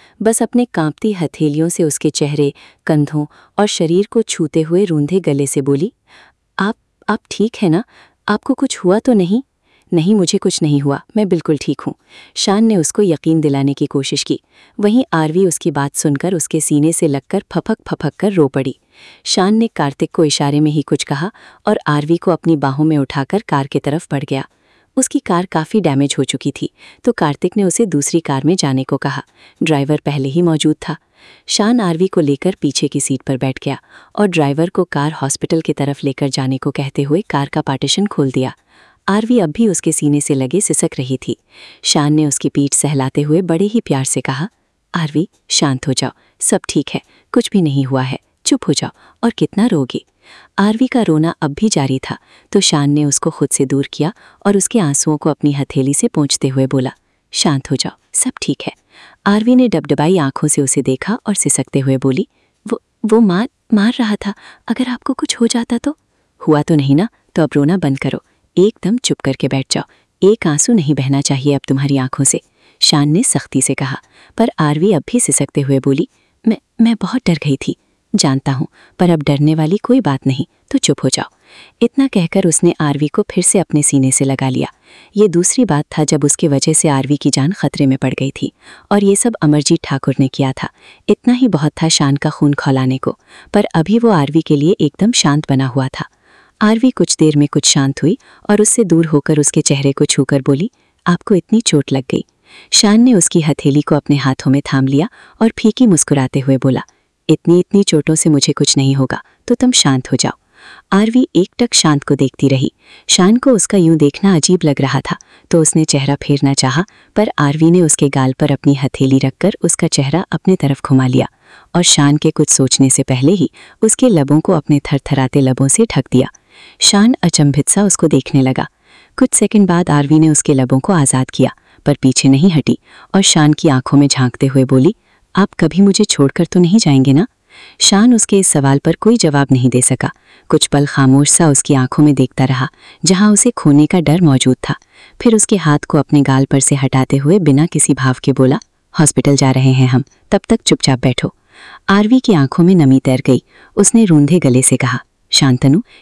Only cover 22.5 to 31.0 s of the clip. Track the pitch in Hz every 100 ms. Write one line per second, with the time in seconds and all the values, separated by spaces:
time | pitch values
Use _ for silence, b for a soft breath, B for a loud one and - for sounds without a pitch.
22.5 | 151 139 135 156 151 135 143 135 202 -
23.5 | 143 139 143 143 156 - 139 143 135 -
24.5 | _ _ _ _ - 254 294 - 175 185
25.5 | 160 156 220 170 135 143 - 131 135 143
26.5 | - - _ b b 247 - 156 143 185
27.5 | 208 190 - 214 147 - 170 - 135 147
28.5 | 185 143 131 131 139 139 135 - b b
29.5 | b 143 143 139 151 - 143 135 156 175
30.5 | 156 156 156 - 147